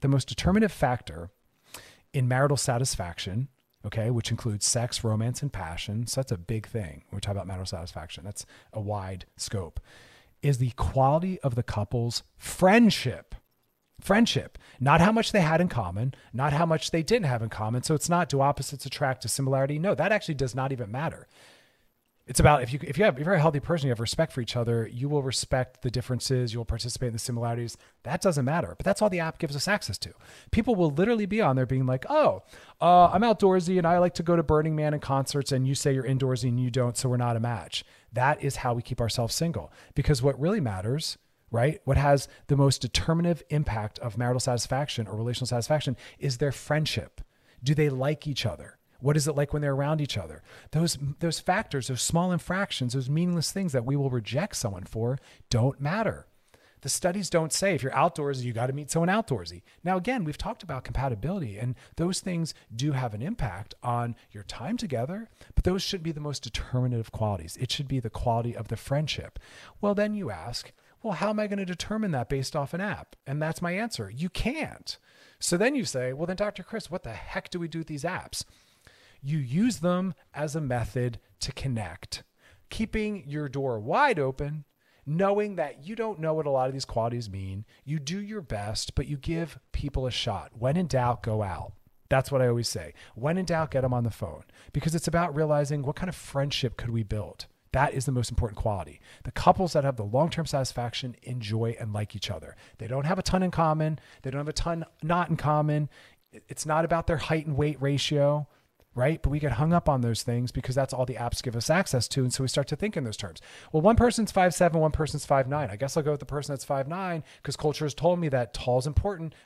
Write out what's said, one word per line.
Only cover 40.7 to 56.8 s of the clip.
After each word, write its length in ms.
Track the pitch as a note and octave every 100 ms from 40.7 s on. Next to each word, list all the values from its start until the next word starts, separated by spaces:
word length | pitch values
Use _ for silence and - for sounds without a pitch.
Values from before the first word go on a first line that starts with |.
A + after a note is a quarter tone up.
| F#2+ G2+ C#3+ D#3+ - _ _ _
right, 320 | A2+ B2+ D#3
what 140 | - C3+
has 280 | C#3+ C#3+ - - -
the 100 | C#3
most 240 | C#3 C3
determinative 640 | A#2+ - - E3 F3 E3+ -
impact 480 | D3+ D3+ A2 G#2+ -
of 180 | B2+ G#2
marital 240 | B2 B2+
satisfaction 680 | B2 A#2+ - B2+ D3 - G#2+
or 80 |
relational 320 | G#2+ A2+ A#2+ A#2
satisfaction 480 | A#2+ A2 D#3 C#3+ B2 - -
is 200 | C#3+ A#2+
their 140 | D3
friendship. 680 | - - D3 D#3 - - - - _ _ -
Do 120 | B2+
they 160 | D3+ D3+
like 360 | C3 C3+ D3+ D3+
each 200 | C3+ A2
other? 320 | D#2 - - _ _
What 180 | B2+ D3+
is 100 | D3
it 80 | C#3+
like 160 | C#3+
when 80 | D3+
they're 140 | D3
around 260 | C3+ C#3+ D#3
each 160 | C#3+ G#2+
other? 260 | E2 D2+ - - -
Those, 260 | D3+ E3+ B2+ C#3 D3+
those 200 | E3+ D#3
factors, 500 | - F#3 A3 C#3 B2
those 120 | B2+
small 320 | - E3 F3+
infractions, 640 | F3 - F3+ G3 - B2
those 160 | C3+ B2+
meaningless 420 | D3+ F3+ F3 D3
things 200 | G3 F#3
that 120 | C3
we 120 | A#2 C#3+
will 120 | C#3
reject 480 | B2 G#2 A#2+ G#3 -
someone 280 | A2 F#2
for 340 | F#2 A2+ A#2 C#3 - - _
don't 280 | A2+ B2+ -
matter. 480 | C#3 G3 G#3+ - - _ _ _ _ _